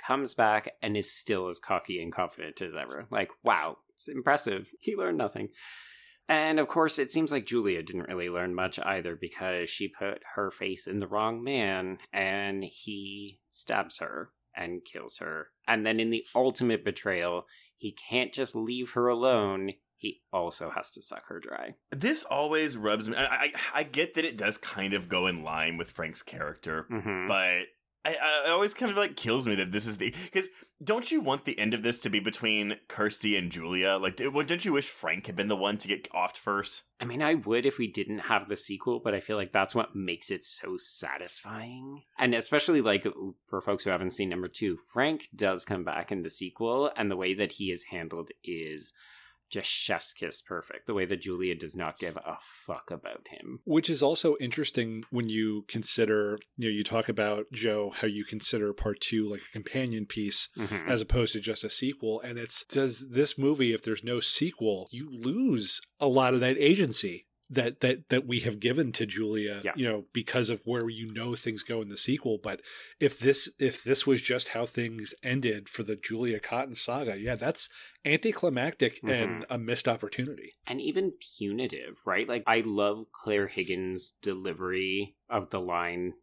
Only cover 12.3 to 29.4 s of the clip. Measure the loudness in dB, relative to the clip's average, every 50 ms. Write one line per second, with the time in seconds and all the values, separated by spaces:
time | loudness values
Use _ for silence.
12.3 | 0 0 0 -2 -2 -2 -4 -6 -10 -12 -12 -10 -10 -8 -10 -10 -12 -12 -12 -14
13.3 | -16 _ _ _ -12 -10 -6 -2 0 0 0 -2 -4 -8 -8 -8 -8 -8 -10 -12
14.3 | _ _ _ _ -10 -8 -8 -6 -6 -10 -10 -12 -14 -14 -10 -10 -10 -8 -8 -8
15.3 | -8 -8 -10 -12 _ _ 0 0 0 2 2 2 2 2 2 2 0 0 -2 0
16.3 | 2 2 4 4 2 2 2 2 2 2 0 -2 -4 -2 -2 0 0 2 2 0
17.3 | 0 -2 -4 _ -16 -20 _ _ _ _ -10 -10 -10 -10 -10 -2 0 0 0 0
18.3 | 0 -2 -2 -2 -2 -2 -2 -4 -4 -4 -6 -4 0 2 2 4 4 4 4 6
19.3 | 6 6 4 2 0 0 -2 -4 -6 _ _ _ _ _ -8 -8 -8 _ _ _
20.3 | -2 0 0 0 -2 -4 -6 -4 -6 -6 -6 -6 -8 -6 -8 -6 -8 -8 -12 -12
21.3 | -12 -12 -10 -10 -10 -10 -10 -10 -12 _ _ -12 -8 -2 0 2 2 2 0 0
22.3 | 0 0 0 2 2 2 2 0 -2 -2 0 0 0 0 0 -2 0 0 0 2
23.3 | 2 2 0 0 0 -2 -4 -2 0 -2 -2 0 0 0 0 0 2 0 -2 0
24.3 | -2 0 0 0 0 -2 -6 -10 -6 -4 -2 0 0 0 -2 0 0 2 2 2
25.3 | 0 0 -2 -4 -2 0 0 0 0 -2 -6 -6 -6 -6 -6 -6 -6 -10 -12 -12
26.3 | -8 -6 -6 -6 -6 -8 -6 -4 -4 -4 -4 -4 -6 -4 -4 -2 -2 -2 0 0
27.3 | 2 2 4 4 2 2 0 -4 _ _ _ _ _ _ -4 -4 -2 0 2 2
28.3 | 2 4 4 4 4 4 4 2 0 0 -2 0 2 2 2 2 0 -4 0 2
29.3 | 2 2